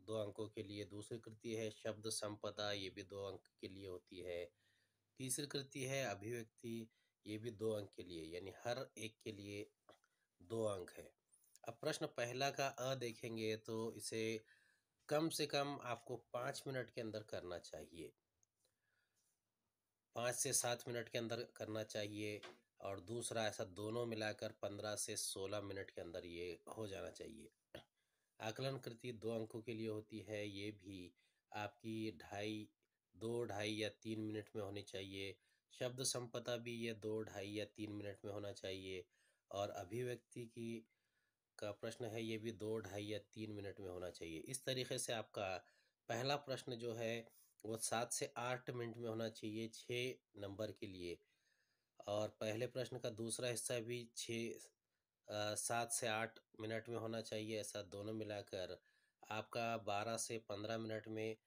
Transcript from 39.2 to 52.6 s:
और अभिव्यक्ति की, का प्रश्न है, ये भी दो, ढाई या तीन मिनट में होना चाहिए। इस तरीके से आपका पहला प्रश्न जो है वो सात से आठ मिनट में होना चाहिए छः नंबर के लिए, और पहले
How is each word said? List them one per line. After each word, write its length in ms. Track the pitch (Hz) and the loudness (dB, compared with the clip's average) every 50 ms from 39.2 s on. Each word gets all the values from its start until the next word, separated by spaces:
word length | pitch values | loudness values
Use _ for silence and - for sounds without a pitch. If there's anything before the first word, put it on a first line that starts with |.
| _ _ _ _ _ - | _ _ _ _ _ -2
और 200 | - 98 101 101 | 0 2 2 2
अभिव्यक्ति 760 | - 101 95 87 107 123 123 123 123 120 - _ - 127 120 | 0 -2 -4 -2 0 0 0 0 0 -2 -6 _ -8 -8 -8
की, 420 | 113 - 120 117 113 113 113 - _ _ _ _ _ _ _ _ _ _ _ _ _ _ - | -6 -6 -4 -2 -2 -2 -4 -6 _ _ _ _ _ _ _ _ _ _ _ _ _ _ -4
का 140 | 113 104 101 | -2 -2 -2
प्रश्न 320 | - - 113 - - 123 | -2 -4 -4 -2 -2 -2
है, 180 | 107 107 117 113 | -2 0 0 0
ये 140 | 110 113 110 | 2 0 0
भी 140 | 107 117 110 | 0 -2 -2
दो, 260 | 90 107 107 110 113 | -2 0 0 0 0
ढाई 260 | 107 95 95 104 104 | 0 -2 -2 -2 0
या 140 | 104 107 104 | 0 0 -2
तीन 340 | - - - 110 110 107 107 | -4 -6 -6 -6 -4 -4 -2
मिनट 280 | 101 98 98 92 - | -2 -4 -4 -4 -4
में 100 | 101 92 | -4 -4
होना 200 | 90 90 90 87 | -2 -2 -2 -4
चाहिए। 280 | 85 - 90 85 - 156 | -4 -4 -4 -4 -4 -4
इस 260 | - 131 131 127 - | -4 -4 -4 -2 0
तरीके 340 | 135 131 131 123 - 131 123 | 0 0 2 0 0 0 0
से 140 | - - 120 | 2 2 2
आपका 520 | 110 107 - - 110 101 95 92 85 - - - - _ _ _ _ _ - | 2 0 0 -2 0 2 2 2 0 -2 -8 -16 -20 _ _ _ _ _ 0
पहला 280 | 120 117 127 139 147 | 2 2 4 4 2
प्रश्न 400 | 143 - 135 131 127 - 131 123 | 2 2 0 -2 -2 -2 -2 -2
जो 180 | 117 117 120 110 | -2 0 0 0
है 340 | 117 117 113 117 117 113 - - - - - _ - - | 2 2 2 2 0 -2 -6 -12 -20 -20 -20 _ -8 -2
वो 120 | 107 113 | -2 0
सात 360 | 110 - - 113 113 123 - - | 0 2 4 4 4 4 4 2
से 200 | - 143 - - | 2 0 0 0
आठ 340 | 117 120 123 127 123 - - | 0 2 2 2 2 0 -2
मिनट 260 | 127 123 120 117 110 | -2 0 0 -2 -2
में 120 | 117 120 113 | -2 0 0
होना 200 | 110 113 113 110 | 2 2 2 0
चाहिए 400 | 110 - 113 110 107 110 113 110 | 0 -2 -2 -2 0 0 -2 -2
छः 460 | - - - - 123 120 123 131 123 - _ _ - | -4 -6 -4 0 2 2 2 2 0 -4 _ _ -10
नंबर 360 | 101 101 98 98 104 107 101 95 | -6 -6 -4 -2 0 0 -2 -2
के 140 | - 113 | -4 -6
लिए, 320 | 101 92 92 87 87 85 - _ _ _ _ _ _ _ _ _ _ _ _ _ _ _ - - | -6 -4 -4 -2 -2 -4 -4 _ _ _ _ _ _ _ _ _ _ _ _ _ _ _ -8 -2
और 220 | 104 104 104 107 107 | 2 2 2 2 2
पहले 380 | - - 110 110 107 113 | 0 0 0 2 2 2